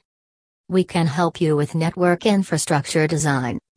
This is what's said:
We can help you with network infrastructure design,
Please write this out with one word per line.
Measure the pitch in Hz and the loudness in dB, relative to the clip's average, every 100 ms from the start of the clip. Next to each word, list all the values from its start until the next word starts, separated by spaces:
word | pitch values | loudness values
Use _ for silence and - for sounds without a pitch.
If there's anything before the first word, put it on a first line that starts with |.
| _ _ _ _ _ _ - | _ _ _ _ _ _ -2
We | 185 | -2
can | 180 175 165 | 0 0 0
help | 156 170 - | 0 -2 0
you | 160 147 | 0 0
with | 147 | 0
network | 160 165 180 180 175 220 | -2 -2 0 0 2 2
infrastructure | 196 185 160 - 151 - 160 156 | 0 0 -2 0 -2 0 0 0
design, | 156 151 131 123 - - | 0 0 0 -2 -6 -12